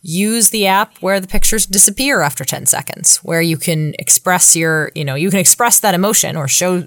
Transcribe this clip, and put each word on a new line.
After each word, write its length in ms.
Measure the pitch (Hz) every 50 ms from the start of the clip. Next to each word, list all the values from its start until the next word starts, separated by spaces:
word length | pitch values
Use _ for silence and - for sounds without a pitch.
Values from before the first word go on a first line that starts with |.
use 480 | - 180 160 185 202 214 226 233 214 -
the 180 | - 220 202 190
app 300 | 190 196 214 - _ -
where 200 | - 185 196 196
the 80 | 185
pictures 400 | 185 - 196 - - 208 220 -
disappear 540 | - 190 202 - - 196 - 262 285 277 202
after 240 | 156 143 135 - 135
ten 200 | - - 139 127
seconds, 520 | - - - - - - - - - - - -
where 180 | - 165 165
you 140 | 170 170 160
can 360 | - - 175 165 156 156 151 - -
express 560 | - - - - _ 185 180 175 - - -
your, 380 | 165 165 160 160 156 151 - _
you 100 | - 151
know, 120 | 139 131
you 140 | 143 165 196
can 100 | - 196
express 400 | 175 - - - 240 233 - -
that 160 | - 208 180
emotion 400 | 170 190 208 214 - - 170 156
or 100 | 160 143
show 400 | 135 - - 180 180 185 180 165